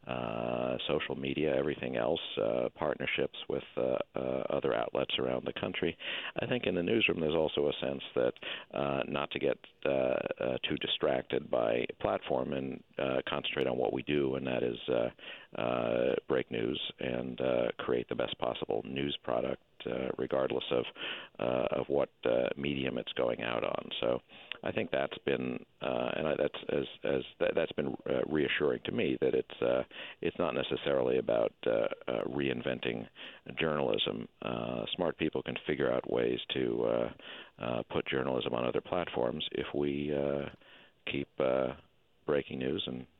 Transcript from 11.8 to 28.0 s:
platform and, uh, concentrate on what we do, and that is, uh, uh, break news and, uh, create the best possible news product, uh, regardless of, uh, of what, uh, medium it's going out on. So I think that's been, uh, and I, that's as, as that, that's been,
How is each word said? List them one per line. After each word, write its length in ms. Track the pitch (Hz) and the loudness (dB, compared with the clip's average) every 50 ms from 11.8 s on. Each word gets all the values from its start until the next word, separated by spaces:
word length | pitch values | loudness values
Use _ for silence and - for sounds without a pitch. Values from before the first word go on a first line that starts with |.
| 60 - - _ | 0 -2 -4 _
platform 540 | - 104 101 101 - - 69 64 65 65 71 | 0 0 0 0 0 0 0 0 0 0 -2
and, 280 | 67 67 67 - - - _ - - | -2 -2 -4 -6 -8 -12 _ -4 -2
uh, 220 | 67 67 65 65 67 - | -2 0 0 0 0 0
concentrate 400 | - 71 - - - 69 67 65 | -4 -2 -2 -2 0 0 0 2
on 80 | 62 | 2
what 160 | 62 62 55 53 | 2 2 2 0
we 100 | 65 64 | 0 -2
do, 320 | - 73 73 69 65 65 | 2 2 2 4 2 0
and 120 | 67 65 65 | 0 0 0
that 160 | 62 60 60 | 0 0 0
is, 140 | 60 58 - - - | 0 -2 -4 -2 0
uh, 220 | 64 60 58 60 - _ - - - - - - - - | 2 2 2 0 -2 _ -16 -14 -14 -14 -16 -12 -6 -2
uh, 540 | - 60 60 62 60 58 58 60 62 64 - - - | 0 0 0 0 0 2 2 2 4 4 2 0 0
break 240 | - 67 65 64 - | 0 0 0 0 0
news 300 | 60 57 55 58 65 - - - - - | -2 0 0 0 0 -2 -4 -6 -6 -4
and, 420 | - 65 62 62 62 64 62 - | -4 -2 -2 -2 -4 -4 -4 0
uh, 280 | 64 65 62 60 60 58 - _ | 2 2 4 4 2 2 0 _
create 300 | - - 62 62 58 - | 0 0 0 0 0 -2
the 80 | - | -2
best 200 | 58 62 57 - _ | -2 -2 -4 -2 _
possible 440 | - 62 58 - - - 52 53 - | -2 -2 -2 -2 -2 -2 -2 -2 -2
news 320 | 55 65 67 69 71 69 - _ | -4 -2 -2 0 -2 -2 -4 _
product, 400 | - 60 60 62 65 67 - _ _ _ _ - | 0 0 0 2 0 -2 -4 _ _ _ _ -6
uh, 220 | - 58 62 65 64 - - | -4 -2 -2 -2 -2 -2 -2
regardless 460 | 64 65 - 67 65 65 62 64 62 - | -2 0 2 2 2 2 0 -2 -2 0
of, 140 | 65 62 60 - - - - - - - - - _ - | 0 0 0 -2 -6 -10 -8 -8 -8 -8 -12 -16 _ -4
uh, 280 | 53 60 62 64 62 - | -2 0 2 2 2 2
of 180 | - 69 64 - | 0 0 0 0
what, 200 | 69 71 65 - _ _ - | 2 2 2 0 _ _ 0
uh, 240 | 60 58 62 62 52 50 | 2 4 4 2 2 0
medium 420 | - 69 71 71 67 65 65 60 60 | -2 -2 -2 0 0 0 -2 -2 -2
it's 140 | 58 - - | -4 -4 -2
going 300 | - 65 60 58 - 57 | 0 0 0 0 -2 -2
out 200 | 58 58 58 53 | -2 0 0 0
on. 260 | - - - - - - - | 0 -2 -4 -6 -6 -6 -2
So 200 | - 60 62 60 - _ - - - - - - - | 0 2 0 0 -2 _ -20 -20 -12 -12 -12 -6 -4
I 80 | - - | -2 -2
think 180 | - 110 - | -2 -2 0
that's 260 | - 67 69 69 - - | 0 0 0 -2 -4 -4
been, 460 | _ - 69 62 64 64 64 - - _ _ _ | _ 0 0 0 0 -2 -4 -6 -8 _ _ _
uh, 300 | - 65 64 58 62 58 - | -4 -2 0 0 0 0 -2
and 100 | - 80 | 0 0
I, 80 | 78 71 | 0 2
that's 220 | - - 73 - - - - | 2 2 0 0 -4 -4 -2
as, 140 | - 71 67 - - - - | 0 0 0 -2 -6 -6 -2
as 180 | - 69 67 64 - - _ | 0 0 0 0 -4 -4 _
that, 160 | 85 82 82 | 0 2 2
that's 180 | - 82 78 - | 2 0 0 0
been, 220 | - 73 69 - - | -2 -2 -2 -2 -4